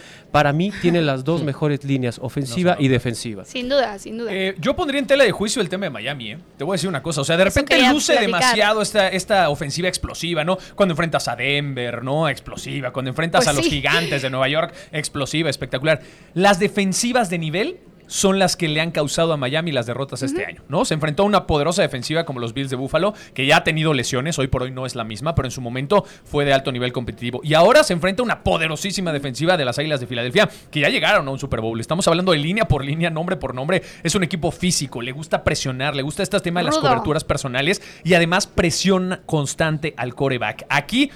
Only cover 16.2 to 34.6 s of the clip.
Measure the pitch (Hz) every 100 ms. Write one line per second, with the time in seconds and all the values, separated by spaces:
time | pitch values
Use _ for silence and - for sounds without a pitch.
16.2 | - 165 196 185 202 208 196 175 240 254
17.2 | 190 175 160 170 285 403 - - - -
18.2 | 196 196 185 - 165 151 165 156 147 -
19.2 | 165 151 127 156 170 135 113 120 139 123
20.2 | - 320 - - - 156 - 156 156 151
21.2 | 202 190 185 156 143 175 156 131 120 156
22.2 | 165 123 117 131 135 127 135 156 196 -
23.2 | - - 135 160 170 156 160 135 117 127
24.2 | 151 143 127 131 127 127 131 123 110 107
25.2 | 151 165 131 131 120 127 143 208 - -
26.2 | - 147 143 135 135 123 123 127 117 110
27.2 | 120 120 151 156 190 285 294 175 185 196
28.2 | 233 - 196 175 160 156 196 185 175 147
29.2 | 139 120 160 175 127 120 156 143 120 120
30.2 | 123 170 196 - - 151 143 240 160 202
31.2 | 139 139 139 117 110 113 113 165 175 165
32.2 | 185 156 151 214 220 143 139 160 170 156
33.2 | 180 160 127 123 147 185 - - 165 208
34.2 | 170 170 165 -